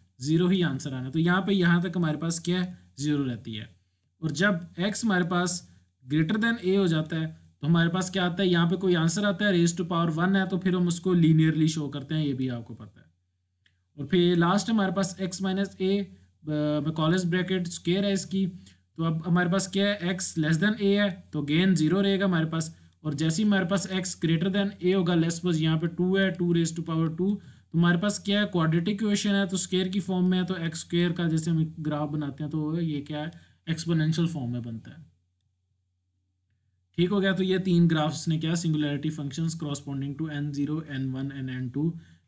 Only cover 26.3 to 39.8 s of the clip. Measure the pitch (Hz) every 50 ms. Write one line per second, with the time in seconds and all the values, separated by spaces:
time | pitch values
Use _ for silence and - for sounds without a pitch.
26.3 | 185 - 180 175 170 170 165 160 - 170 165 165 160 160 165 160 160 160 180 196
27.3 | 208 202 - - - - _ _ - 165 170 170 175 175 196 208 202 - - 202
28.3 | 202 208 208 196 - 175 160 160 160 170 170 196 208 202 226 208 208 202 - 208
29.3 | 202 196 202 180 190 180 - - 185 185 190 190 185 202 - - 185 185 180 185
30.3 | 185 185 185 165 185 175 165 165 160 - - - 170 170 175 175 165 175 175 165
31.3 | 160 160 156 170 165 160 156 156 - - 151 151 151 147 151 147 147 151 147 139
32.3 | 135 - 156 143 160 156 151 151 160 170 170 160 147 143 143 - 156 151 151 160
33.3 | - - - _ _ _ _ 165 165 160 - 165 170 160 156 156 160 170 170 160
34.3 | - - 127 120 123 123 113 120 113 110 - - - - - - _ _ _ _
35.3 | _ _ _ _ _ _ _ _ _ _ _ _ _ _ _ _ _ _ _ _
36.3 | _ _ _ _ _ _ _ _ _ _ _ _ _ - 175 180 208 202 185 196
37.3 | 185 190 185 185 185 190 185 190 175 170 170 165 165 156 151 151 139 - - 165
38.3 | 160 156 160 160 170 170 170 165 156 151 151 147 143 143 143 156 156 - 143 139
39.3 | 131 - 165 165 156 - 156 147 139 139